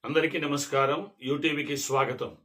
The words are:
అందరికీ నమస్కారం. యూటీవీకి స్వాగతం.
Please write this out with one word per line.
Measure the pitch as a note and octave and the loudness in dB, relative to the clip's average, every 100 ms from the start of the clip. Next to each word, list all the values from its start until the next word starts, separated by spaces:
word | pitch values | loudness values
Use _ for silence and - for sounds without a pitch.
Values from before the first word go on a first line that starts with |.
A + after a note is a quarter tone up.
| A#2+ | 2
అందరికీ | D#3 D#3+ D#3 | 2 2 0
నమస్కారం. | D3 C#3+ - C#3 C3+ D#3 G3+ _ | -2 -2 0 2 4 2 -4 _
యూటీవీకి | B2+ C#3 D#3 D3 C#3+ C#3 | -4 0 0 0 -2 -4
స్వాగతం. | - C3+ B2+ B2 A#2+ - | 0 2 2 -2 -6 -10